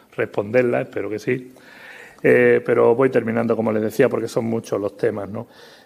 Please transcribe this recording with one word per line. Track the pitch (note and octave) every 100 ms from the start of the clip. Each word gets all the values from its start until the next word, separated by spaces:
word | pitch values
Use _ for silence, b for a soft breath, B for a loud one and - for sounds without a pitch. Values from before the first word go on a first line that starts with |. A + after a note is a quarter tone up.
| b -
responderlas, | A2+ - G#2 B2+ B2 B2+
espero | C3 G#2 G2+
que | G#2
sí. | - B2+ - B B B B B B B
Eh, | C#3+ B2 B2 A#2+ B2
pero | A#2+ A#2 A#2
voy | C3+
terminando, | C3 A2+ A2+ A#2 A2+
como | A2
les | G#2+
decía, | G#2+ - A#2+
porque | A#2 A2+
son | - A2+
muchos | A2+ - G#2
los | G2+ -
temas, | A#2 G#2 F#2+
¿no? | A2 A2+ B B B